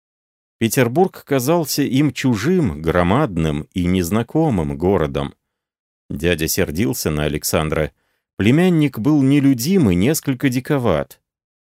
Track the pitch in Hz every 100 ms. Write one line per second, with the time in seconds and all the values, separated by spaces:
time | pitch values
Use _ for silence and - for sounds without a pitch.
0 | _ _ _ _ _ _ 113 135 117 131
1 | 185 - - 139 123 170 160 - 135 131
2 | 147 - 131 113 123 185 135 73 80 80
3 | 87 107 151 82 80 73 - - 87 92
4 | 85 107 117 156 160 104 76 71 87 98
5 | 76 67 69 - _ _ _ _ _ _
6 | - - 85 87 78 - 82 76 123 127
7 | - 73 76 73 - 92 78 76 76 -
8 | _ _ _ - 98 143 185 170 147 135
9 | 104 151 131 143 139 131 123 196 123 87
10 | 104 160 - 127 139 123 127 147 120 78
11 | 67 - _ _ _ _